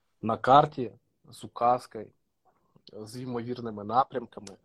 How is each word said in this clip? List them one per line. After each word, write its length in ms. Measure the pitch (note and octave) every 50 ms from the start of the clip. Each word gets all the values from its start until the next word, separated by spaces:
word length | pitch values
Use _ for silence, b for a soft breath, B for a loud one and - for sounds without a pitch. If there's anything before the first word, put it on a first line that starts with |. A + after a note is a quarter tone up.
| _ _ _ _ -
На 140 | A2 A2+
карті, 560 | A2 - B2 B2 D3 D3+ D3+ - - B2 G#2+ - - _ _ _ _ _ -
з 140 | A#2+ - -
указкою, 640 | G#2 - - A#2+ A#2+ B2 B2 - - - A2 G#2 - _ _ _ _ _ _ _ _ _ _ _ _ _ _ - - -
з 280 | G#2 A2 A2 A2+ B2
ймовірними 640 | C3 B2+ A#2+ A#2+ A#2 A#2+ B2 B2 A#2+ A#2 G#2+ G#2 G2+
напрямками, 720 | G#2 A2+ B2+ C#3 - - B2+ A#2 - - - G#2+ G2 F#2+ - _